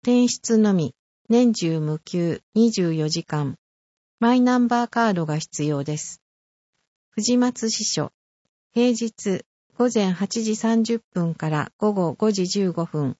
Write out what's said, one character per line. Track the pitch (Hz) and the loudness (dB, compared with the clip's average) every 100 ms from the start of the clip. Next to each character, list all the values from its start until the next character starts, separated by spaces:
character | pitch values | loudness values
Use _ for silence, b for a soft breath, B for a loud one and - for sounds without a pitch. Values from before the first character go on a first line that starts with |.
転 | - 247 247 | 2 4 2
出 | - - 226 | 0 0 2
の | 214 190 | 4 2
み、 | 151 - _ _ _ | 0 -6 _ _ _
年 | 233 247 | 4 4
中 | 214 165 160 | 2 -2 -2
無 | 151 156 | -2 -4
休 | - 180 170 - _ | -4 -2 -2 -4 _
二 | 214 233 | 2 2
十 | 220 175 | 2 -2
四 | 160 151 | 0 -2
時 | 160 | -4
間。 | - 151 143 - _ _ _ _ _ _ | -4 -4 -4 -6 _ _ _ _ _ _
マ | 233 254 | 2 4
イ | |
ナ | 247 247 | 4 4
ン | 240 | 2
バ | 240 240 | 0 -2
ー | |
カ | - 196 | 0 0
ー | |
ド | 180 160 | 0 -2
が | 151 | -4
必 | - - | -6 -4
要 | 151 147 | -2 -2
で | 143 151 | -4 -8
す。 | - - _ _ _ _ _ _ _ _ _ | -10 -18 _ _ _ _ _ _ _ _ _
藤 | - 208 247 | -6 0 2
松 | 247 247 226 | 2 0 -6
支 | 220 | -4
所、 | 208 - 143 _ _ _ _ _ _ | -4 -4 -6 _ _ _ _ _ _
平 | 226 240 | 0 0
日 | 226 233 - 208 185 - _ _ _ | 0 -4 -6 -4 -4 -6 _ _ _
午 | 247 | 0
前 | 233 196 | 2 0
八 | 175 196 226 | 0 -2 -2
時 | 220 220 | -4 -2
三 | 226 226 | 0 0
十 | 226 233 | 0 -2
分 | _ - 170 | _ -4 -4
か | 160 156 | -4 -4
ら | 151 - _ | -2 -4 _
午 | 214 | -2
後 | 202 170 | 0 -2
五 | - 214 | 0 -2
時 | 196 180 | 0 -2
十 | 196 190 | 0 -2
五 | 170 165 | -2 -4
分。 | 156 139 - | -2 -4 -6